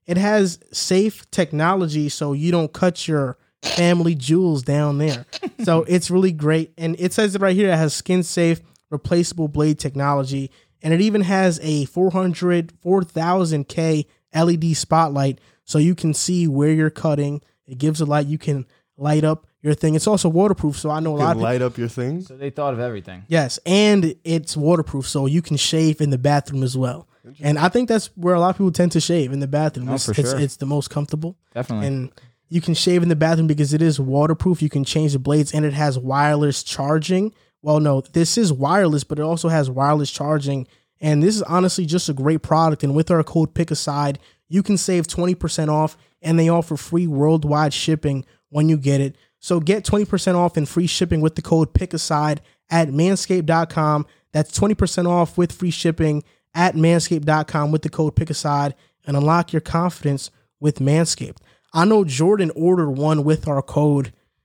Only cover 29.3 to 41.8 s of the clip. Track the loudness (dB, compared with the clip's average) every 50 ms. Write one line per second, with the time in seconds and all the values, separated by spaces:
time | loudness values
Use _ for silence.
29.3 | -2 -6 -6 -2 -2 0 -2 -2 -2 -4 -6 -4 -4 -4 -2 -2 -2 0 0 0
30.3 | 0 -2 -2 -4 -4 -6 -6 -4 -2 -4 -4 -4 -4 -6 -6 -4 -6 -6 -6 -8
31.3 | -10 _ _ _ -10 -10 -8 -6 -4 -4 -4 -4 -4 -4 -6 -10 _ -20 -20 -20
32.3 | _ _ _ -4 -4 -2 0 0 -2 0 2 2 2 2 2 2 2 2 2 2
33.3 | 2 2 2 2 2 0 0 0 2 2 2 2 2 0 -2 0 2 2 2 2
34.3 | 0 0 0 0 0 0 0 -2 0 -2 -2 0 0 0 0 2 0 0 0 2
35.3 | 2 2 2 2 0 -2 0 0 0 0 -2 0 -2 -2 -4 -2 0 2 2 2
36.3 | 2 2 2 0 0 -2 -6 -10 -8 -6 -2 0 0 0 0 0 0 0 0 -2
37.3 | -6 _ _ _ _ _ -2 0 2 2 4 2 2 0 -2 -2 0 0 0 2
38.3 | 2 2 2 2 2 0 0 0 2 2 2 2 2 0 -2 -4 -6 -4 -2 -2
39.3 | -2 -2 -2 0 0 0 0 -2 -2 0 2 2 2 2 0 -4 -6 -6 -4 -2
40.3 | -2 -2 0 -2 -4 -4 -4 _ _ _ _ _ _ -4 0 2 2 4 4 2
41.3 | 2 0 -2 0 0 2 2 2 0 -2